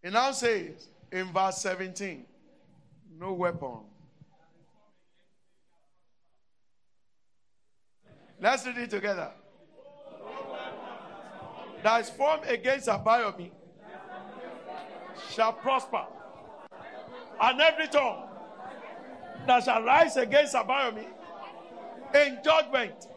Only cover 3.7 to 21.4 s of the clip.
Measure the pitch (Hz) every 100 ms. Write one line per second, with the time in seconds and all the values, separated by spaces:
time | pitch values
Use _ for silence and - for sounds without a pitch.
3.7 | 117 107 - - _ - _ _ _ _
4.7 | _ _ _ _ _ _ _ _ _ _
5.7 | _ _ _ _ _ _ _ _ _ _
6.7 | _ _ _ _ _ _ _ _ _ _
7.7 | _ _ _ _ - - - 202 269 254
8.7 | 240 240 202 202 190 143 - - - -
9.7 | - - - - - 262 262 269 262 -
10.7 | - - - - - - - - - -
11.7 | - 214 233 220 - 277 311 - 240 254
12.7 | 269 - 202 214 233 220 190 175 - -
13.7 | - - - - - - - - - -
14.7 | - - - - - - - 220 226 247
15.7 | 262 262 214 143 - - - - - -
16.7 | - - - - - - - 220 254 320
17.7 | 311 311 294 262 202 - - - - -
18.7 | - - - - - - - - 247 247
19.7 | 226 226 285 330 269 240 262 294 262 226
20.7 | 269 254 220 220 - - -